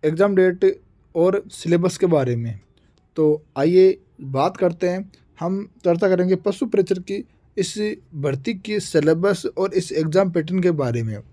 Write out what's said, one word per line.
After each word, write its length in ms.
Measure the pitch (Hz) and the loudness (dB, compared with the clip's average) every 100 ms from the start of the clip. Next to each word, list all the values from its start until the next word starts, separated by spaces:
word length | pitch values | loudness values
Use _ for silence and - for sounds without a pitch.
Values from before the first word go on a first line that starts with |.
एग्जाम 300 | 156 160 202 | -2 2 2
डेट 460 | 190 185 180 190 - _ _ _ 165 | 4 2 4 0 0 _ _ _ 0
और 260 | 175 196 - | 2 2 -4
सिलेबस 500 | - 165 170 175 - | -10 0 0 0 0
के 80 | 180 | 2
बारे 300 | 156 127 120 | 2 2 -2
में। 240 | 117 101 _ _ _ _ _ - | -6 -10 _ _ _ _ _ 0
तो 260 | 156 151 _ - | 2 2 _ -2
आइए 440 | 151 180 190 190 _ _ | 2 6 6 4 _ _
बात 360 | 139 135 151 - | -6 -2 -2 0
करते 320 | 180 170 180 | -2 0 -4
हैं, 240 | 180 190 _ _ _ | -4 -8 _ _ _
हम 280 | 170 190 208 _ | -6 -4 -8 _
चर्चा 240 | 180 170 196 | -2 0 2
करेंगे 280 | 180 180 185 | 2 2 0
पशु 300 | 208 190 240 | -2 -4 -2
परीक्षक 320 | 202 185 185 | 0 0 -2
की 300 | 180 202 - _ _ - | -4 -10 -10 _ _ -6
इस 380 | 180 214 214 214 _ | -6 -4 -6 -6 _
भर्ती 400 | 151 143 135 226 | -6 -6 -4 -6
की 260 | 196 208 208 | -8 -6 -6
सिलेबस 680 | - 160 151 165 190 190 - - | 0 0 2 2 2 0 -4 -4
और 160 | 190 | -2
इस 180 | 190 170 | -2 -2
एग्जाम 380 | 156 160 175 196 | -2 0 0 0
पैटर्न 300 | 170 160 185 | 0 -2 0
के 100 | 180 | 0
बारे 320 | 160 127 117 | 0 -2 -2
में 120 | 113 104 - | -4 -8 -12